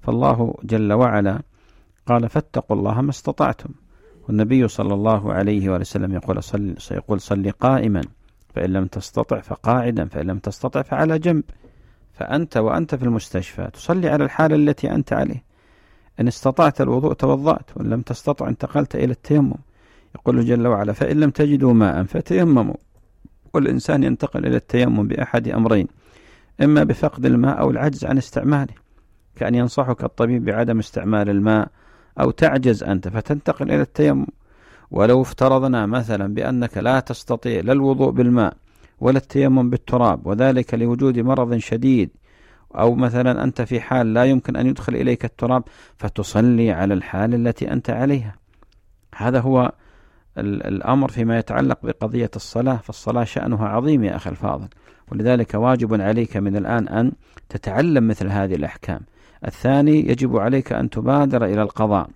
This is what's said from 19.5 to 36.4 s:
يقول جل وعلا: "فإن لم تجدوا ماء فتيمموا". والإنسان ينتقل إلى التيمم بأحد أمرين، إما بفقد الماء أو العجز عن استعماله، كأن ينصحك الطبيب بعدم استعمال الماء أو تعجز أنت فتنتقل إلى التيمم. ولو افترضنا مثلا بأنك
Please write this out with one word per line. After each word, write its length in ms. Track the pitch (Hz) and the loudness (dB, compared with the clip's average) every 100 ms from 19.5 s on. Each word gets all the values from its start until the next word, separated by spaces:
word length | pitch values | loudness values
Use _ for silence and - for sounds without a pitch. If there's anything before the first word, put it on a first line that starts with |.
| - - _ _ _ _ - | -2 -12 _ _ _ _ -6
يقول 300 | - 127 120 | 0 0 2
جل 220 | 120 117 | 2 2
وعلا: 260 | 107 104 | 0 -2
"فإن 260 | 110 - 151 | -2 0 2
لم 100 | 151 | 2
تجدوا 440 | - 151 143 131 | 2 2 4 6
ماء 300 | 117 104 76 | 6 4 2
فتيمموا". 720 | 92 165 - 185 170 131 101 - _ _ _ _ - _ - | -2 -4 -2 2 4 4 2 -4 _ _ _ _ -20 _ -6
والإنسان 500 | - 139 127 - 147 | -2 0 -2 0 2
ينتقل 420 | 131 123 - - - | 2 0 -4 -4 -2
إلى 100 | 123 | -2
التيمم 520 | - 120 123 110 107 | 0 0 2 2 0
بأحد 400 | - 123 120 117 | -2 -2 -2 -2
أمرين، 400 | - 113 110 90 _ _ _ - - _ - | 0 2 2 0 _ _ _ -20 -20 _ 0
إما 220 | 143 151 | 4 4
بفقد 420 | 147 - 151 - 131 | 4 0 -2 0 2
الماء 340 | 120 131 - | 4 2 2
أو 100 | 139 | 0
العجز 360 | 123 147 135 - | 0 -2 -2 -2
عن 120 | 135 | -2
استعماله، 560 | - - 139 147 139 - _ _ _ _ _ - | -2 -4 0 0 -2 -10 _ _ _ _ _ -6
كأن 200 | 117 120 | -2 0
ينصحك 480 | 123 - 127 123 | 0 -2 -2 -2
الطبيب 420 | 123 - 120 123 117 | -4 -2 0 0 0
بعدم 340 | 107 117 113 | -2 0 0
استعمال 500 | 107 - 95 107 101 | -2 -6 -2 0 2
الماء 380 | 101 107 110 - _ _ _ _ - | 2 2 2 0 _ _ _ _ -2
أو 120 | 127 | -2
تعجز 520 | - 160 135 131 104 | 2 2 2 2 0
أنت 240 | - 95 92 | 0 -4 -4
فتنتقل 640 | 110 - 147 - - 143 | -8 -4 -4 -2 -4 -2
إلى 100 | 147 | -2
التيمم. 440 | 139 - 151 139 139 - _ _ _ - _ | -2 2 2 2 -4 -10 _ _ _ -20 _
ولو 300 | - 107 127 | 0 4 4
افترضنا 640 | 131 - 131 131 131 123 104 | 2 0 2 4 2 0 0
مثلا 480 | 123 113 104 98 | -2 -2 -4 -2
بأنك 440 | 104 | -2